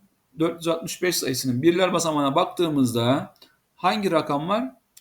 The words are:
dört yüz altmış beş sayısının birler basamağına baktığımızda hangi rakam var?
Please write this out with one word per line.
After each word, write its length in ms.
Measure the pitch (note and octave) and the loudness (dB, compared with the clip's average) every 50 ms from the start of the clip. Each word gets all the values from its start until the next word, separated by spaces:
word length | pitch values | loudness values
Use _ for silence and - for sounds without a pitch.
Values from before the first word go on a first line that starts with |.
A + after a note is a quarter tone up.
| _ _ _ _ _ _ _ D3+ | _ _ _ _ _ _ _ -4
dört 220 | D#3+ E3+ E3 E3+ | -2 -2 -2 -4
yüz 80 | E3 E3 | -4 -2
altmış 340 | E3 E3 - D#3+ - - F#3 | -2 -2 -4 -8 -8 -4 -2
beş 140 | F3+ E3 | -2 -2
sayısının 460 | - - - C3 B2+ - C3 A#2+ B2 D3 | -2 -2 -2 -4 -2 -2 -2 -2 2 2
birler 300 | E3+ F3 F#3 F#3 F3+ F3 | 2 4 4 2 2 2
basamağına 420 | E3 D#3+ D#3+ D#3 D3 C#3+ C#3 C3+ | 0 0 0 0 0 0 2 2
baktığımızda 1000 | E3 F#3 F3+ - - F3 D#3+ D3+ C#3 C3 A#2 A2 A#2 A#2 A#2+ C3+ D#3+ G3 - - _ - _ _ _ _ _ _ | 2 0 0 0 -2 0 0 2 2 2 2 2 2 2 2 2 0 0 -6 -12 _ -20 _ _ _ _ _ _
hangi 340 | _ - F#3 G#3+ G#3+ G3 F#3 | _ -2 0 0 0 0 0
rakam 380 | E3 D#3 D3+ - D3 C#3+ D#3 F3 | 0 0 0 0 -2 -4 -2 -2
var? 280 | G3+ A3+ B3+ C4 - _ _ _ _ - | -2 -2 -4 -6 -8 _ _ _ _ -20